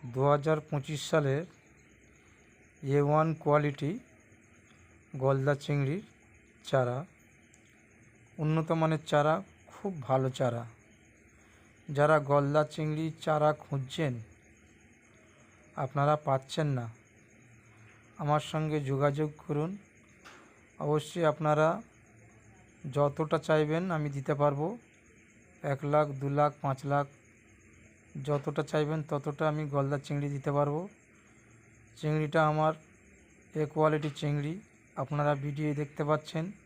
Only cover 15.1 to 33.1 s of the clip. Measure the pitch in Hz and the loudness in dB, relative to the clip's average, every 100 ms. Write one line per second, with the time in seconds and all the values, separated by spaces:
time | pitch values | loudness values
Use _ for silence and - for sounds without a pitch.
15.1 | _ - - - - - - 139 143 143 | _ -20 -20 -20 -20 -14 -6 -4 0 2
16.1 | 151 151 135 - - 151 131 117 113 _ | 2 2 -2 -2 -2 -2 -2 -6 -14 _
17.1 | - - - - - - - - - - | -20 -20 -20 -20 -20 -20 -20 -20 -20 -20
18.1 | - 147 151 - 156 156 151 135 135 147 | -6 0 0 0 -4 -2 -2 -2 2 2
19.1 | 143 151 143 - 147 160 202 - _ - | 2 -4 -4 -4 -4 -2 -6 -14 _ -20
20.1 | - - - - - - - 147 151 151 | -20 -20 -20 -20 -20 -20 -6 0 0 -2
21.1 | 180 160 147 151 151 156 196 - - - | 0 2 2 2 4 4 2 -8 -20 -20
22.1 | - - - - - - - 151 135 143 | -20 -20 -20 -20 -20 -20 -14 -6 0 0
23.1 | 139 156 160 - 156 151 160 185 160 147 | 0 0 0 2 2 4 0 0 -2 -2
24.1 | 139 135 143 147 143 160 233 - - - | -4 -4 2 2 2 -4 -6 -16 -20 -20
25.1 | - - - - - 147 139 147 151 151 | -20 -20 -20 -20 -8 -4 -2 2 2 2
26.1 | 139 139 143 147 147 143 135 143 143 143 | -2 -2 2 2 2 -4 -4 0 0 -2
27.1 | - - - - - - - - - - | -10 -20 -20 -20 -20 -20 -20 -20 -20 -16
28.1 | 147 135 147 147 143 151 156 147 156 151 | -10 -2 -2 0 -4 -2 0 0 -2 -2
29.1 | 147 147 143 156 151 151 143 139 143 - | -4 -4 -2 0 0 -2 0 0 -2 -4
30.1 | 143 143 143 151 143 143 151 190 - _ | -4 -2 -4 -2 2 2 0 -6 -14 _
31.1 | - - - - - - - - - 151 | -20 -20 -20 -20 -20 -20 -20 -20 -6 -2
32.1 | 156 151 165 156 151 156 160 - - - | 0 2 4 4 4 2 0 -12 -20 -20